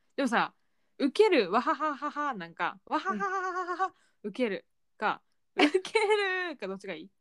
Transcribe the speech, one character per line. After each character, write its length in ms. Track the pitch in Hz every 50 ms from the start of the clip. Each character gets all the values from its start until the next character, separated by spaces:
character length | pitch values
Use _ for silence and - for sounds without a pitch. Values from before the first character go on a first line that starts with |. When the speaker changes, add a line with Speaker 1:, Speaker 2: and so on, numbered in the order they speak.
| _ _ _
Speaker 1:
で 60 | - 277
も 40 |
さ、 260 | 220 233 190 160 - - _ _ _ _ _ _ _ _
受 260 | - 262 - - - 440
け 60 | 403
る、 200 | 349 254 196 165
わ 100 | 202 247
は 120 | 247 302 294
は 220 | 254 311 311 277
は 160 | 247 294 294
は、 220 | - 294 294 285 240
な 140 | 190 165
ん 60 | 170 165
か、 280 | - 175 147 - - _
わ 140 | - 269 311
は 140 | - 381 220
は 20 |
は 40 | 202
は 100 | 403 381 381 381 359 370 359 370 349
は 120 | 349 349
は、 160 | 330 381 359 - _ _ _ _ _ -
Speaker 2:
う 40 |
ん。 40 | 214
Speaker 1:
受 120 | 190 254 247
け 60 | 214
る 160 | 185 - - _ _ _ _ _ _
か、 240 | - 220 190 - - _ _ _ _ _ _ _
受 240 | - 294 294 - 370
け 200 | 370 - - 440
る 580 | 427 392 427 415 403 381 370 370 359 339 277
か、 100 | - 208
ど 80 | 190 196
っ 40 | 196
ち 80 | -
が 80 | 190 165
い 80 | 156 180
い？ 60 | - _ _